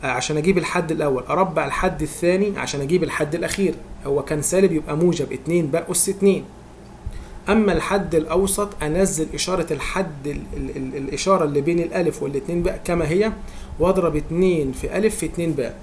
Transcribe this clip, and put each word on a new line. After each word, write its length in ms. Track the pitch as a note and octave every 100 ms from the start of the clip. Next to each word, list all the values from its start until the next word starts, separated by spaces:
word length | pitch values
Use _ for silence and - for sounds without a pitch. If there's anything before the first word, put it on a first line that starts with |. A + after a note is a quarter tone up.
آه، 20 | C#3
عشان 300 | B2 - D3+
أجيب 220 | D#3 F#3
الحد 340 | D#3 F3+ E3
الأول، 300 | D#3+ D3 C3
أربع 440 | B2 D#3 F#3 D#3+ C#3
الحد 360 | - F#3 F3+
الثاني 560 | D3+ - F3 F#3 G3+ G3
عشان 220 | - C#3+
أجيب 220 | C#3 F3
الحد 320 | D#3 - D3+
الأخير. 400 | E3 E3+ - F#3+ - - - C#3
هو 160 | C#3+
كان 200 | C#3 D#3
سالب 300 | C#3+ F3+ G3
يبقى 240 | D#3+ D3+ D3
موجب، 360 | F3 E3 C#3
اتنين 340 | C3 - F3 D#3
باء 240 | D#3+ -
أس 180 | F3+ -
اتنين. 360 | G3 G3 F3 C#3 - - - - - - - - - -
أما 240 | G#3+ G#3
الحد 420 | E3+ - G3 E3
الأوسط، 540 | E3 D#3 E3 G3 G3 G#3 -
أنزل 440 | D3+ D#3+ F#3+ D3+ D#3
إشارة 380 | D#3 - F#3 D#3+
الحد 540 | D3 - - F3+ D3 C#3
ال-، 160 | C#3+ - -
ال-، 200 | C3+ -
ال-، 200 | C3 C#3
الإشارة 480 | C3+ C#3 - F#3+
اللي 160 | D#3 C#3+
بين 180 | C#3+ F3
الألف 420 | E3+ F#3 - C#3+
والاتنين 400 | C#3+ C#3+ C3+ F3
باء 180 | F3 -
كما 240 | - E3+ D#3
هي، 240 | E3+ G#3+ - - - - -
وأضرب 380 | E3+ F#3+ F3 D3+
اتنين 560 | C#3+ E3 F#3 E3+ C#3
في 240 | B2 - F3+
ألف 200 | G#3+ G#3
في 100 | D#3
اتنين 260 | D#3+ E3+
باء. 260 | C#3+ A#2 -